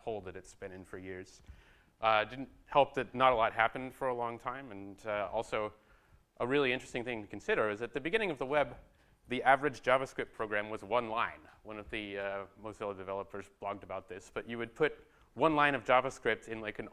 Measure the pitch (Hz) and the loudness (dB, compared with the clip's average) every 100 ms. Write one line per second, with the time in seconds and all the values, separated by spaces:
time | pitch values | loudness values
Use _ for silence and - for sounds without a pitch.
0 | - 107 92 92 - - 98 95 92 95 | -8 -8 -8 -14 -16 -14 -14 -12 -14 -14
1 | 92 92 95 - - - - _ _ - | -10 -12 -12 -18 -20 -20 -20 _ _ -2
2 | 110 107 107 131 131 - - 147 135 - | 4 4 2 -4 -12 -14 2 4 6 4
3 | 113 123 131 120 110 110 113 135 131 - | -4 4 6 6 2 2 -2 -2 -10 -6
4 | 131 123 117 117 127 131 139 98 98 98 | -4 -2 -4 -4 -8 -8 -10 -12 -12 -12
5 | 110 104 95 110 117 113 107 - _ - | -4 -2 -2 -2 -2 -2 -2 -6 _ -20
6 | _ - _ - 120 143 131 127 - 127 | _ -20 _ -6 0 2 4 0 -2 -6
7 | 117 113 101 104 - 208 110 104 120 143 | -4 -6 -8 -10 -2 2 2 0 -4 -4
8 | 147 220 202 143 131 147 131 - - _ | -2 -2 -2 -2 0 2 2 -2 -20 _
9 | _ _ - 123 113 135 147 120 131 131 | _ _ -6 0 6 6 4 -2 4 4
10 | 131 - 110 - 110 104 107 107 98 120 | 2 -6 -8 -4 -2 0 -2 -6 0 0
11 | 113 113 98 78 - - 104 107 101 113 | 0 -2 -2 -4 -20 -20 -14 -12 -8 -6
12 | 101 98 98 98 98 - 107 101 104 95 | -6 -4 -4 -4 -8 -12 -14 -6 -6 -6
13 | 95 98 95 101 - - 101 101 92 95 | -6 -6 -6 -10 -12 -10 -8 -8 -8 -10
14 | - 92 - 113 104 117 117 - 151 - | -8 -14 -8 -8 -6 -6 -6 0 0 0
15 | - _ _ 113 156 151 147 135 110 127 | -20 _ _ 2 4 6 4 4 4 4
16 | 131 - 120 110 - 110 107 107 107 | 4 -2 -2 -2 -4 -8 -8 -8 -4